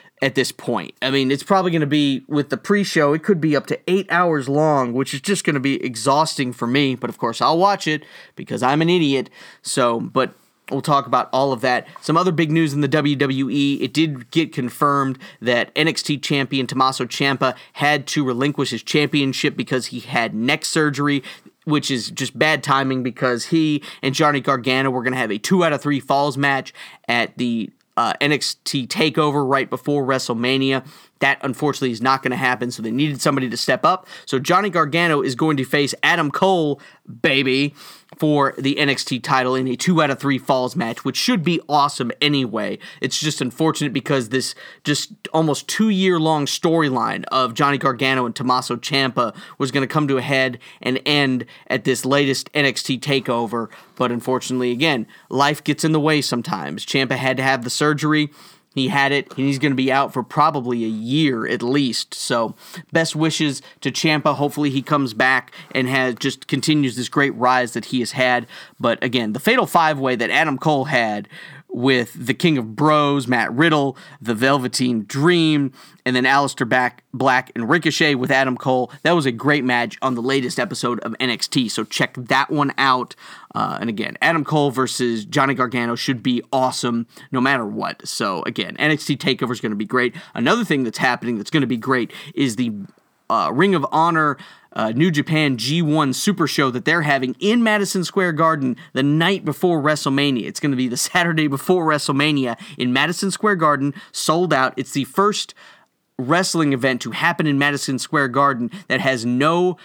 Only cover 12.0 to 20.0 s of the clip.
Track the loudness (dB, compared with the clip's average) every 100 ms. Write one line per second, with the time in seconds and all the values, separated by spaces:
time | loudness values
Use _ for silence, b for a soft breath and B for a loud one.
12 | 0 2 2 2 2 2 2 0 2 2
13 | 2 0 0 0 -2 0 0 0 -2 0
14 | 0 -2 -2 -2 0 -4 -6 0 2 2
15 | 0 -4 B B 0 2 0 0 0 0
16 | -4 -4 -2 -2 0 -2 -2 0 0 0
17 | -6 0 0 2 0 -2 B -2 0 0
18 | -2 -2 -2 0 -2 -2 -4 -4 -2 0
19 | 2 0 0 0 -2 -2 -4 -4 -4 -10